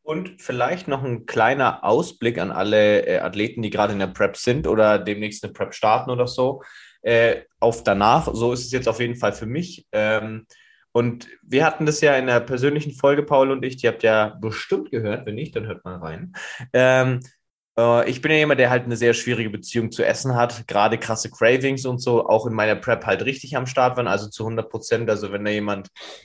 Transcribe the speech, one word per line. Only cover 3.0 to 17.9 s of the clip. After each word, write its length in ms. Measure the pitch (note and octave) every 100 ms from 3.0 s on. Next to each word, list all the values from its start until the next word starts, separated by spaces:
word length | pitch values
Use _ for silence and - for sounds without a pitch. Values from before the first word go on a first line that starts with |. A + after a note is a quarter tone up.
| -
äh, 140 | F2+
Athleten, 420 | F2+ G2 A#2 -
die 80 | G#2+
gerade 240 | G#2 G#2
in 60 | G2+
der 80 | F#2+
Prep 300 | - G2+ -
sind 280 | - B2 E2+
oder 340 | G#2+ G#2+ G#2
demnächst 440 | F#2 G#2 G#2 -
eine 100 | G2+
Prep 200 | - G2
starten 360 | - G#2+ A#2 C3
oder 160 | B2 B2
so, 360 | - B2+ C3 - - - _
äh, 400 | A2 A#2 A#2 - - -
auf 240 | A#2 A2+
danach. 460 | - G2 G#2+ D3 D#3+
So 200 | G#2+ A#2+
ist 120 | B2 A#2+
es 60 |
jetzt 160 | B2+ B2+
auf 120 | -
jeden 180 | A#2+ A#2+
Fall 160 | G#2
für 120 | - A2
mich. 400 | C#3+ F3 - -
Ähm, 540 | G#2+ G#2+ G#2+ A2 A2 - _ _ _ _
und 340 | A#2+ A#2+ A#2+ - -
wir 220 | - C3 D#3+
hatten 200 | - D3+
das 140 | D3
ja 140 | D3+ C3+
in 120 | B2+
der 120 | A#2+
persönlichen 540 | B2 B2+ C#3 D3+ D3
Folge, 300 | B2+ C#3 C#3+
Paul 280 | D3 C#3 C3+
und 120 | C3 B2+
ich, 120 | B2+
die 100 | A#2
habt 160 | A2
ihr 340 | A2+ A2 G#2+ -
bestimmt 520 | A2 A2 - F#3+ -
gehört, 340 | A#2+ G#2+ A2 -
wenn 100 | A2
nicht, 200 | D#3 A#2
dann 120 | G#2+
hört 160 | E2+
mal 140 | F2+ F2+
rein. 360 | D#2+ D#2+ - - - - B2
Ähm, 480 | B2+ B2+ C3 C3 B2+ - _ _ _ _ -
äh, 320 | A#2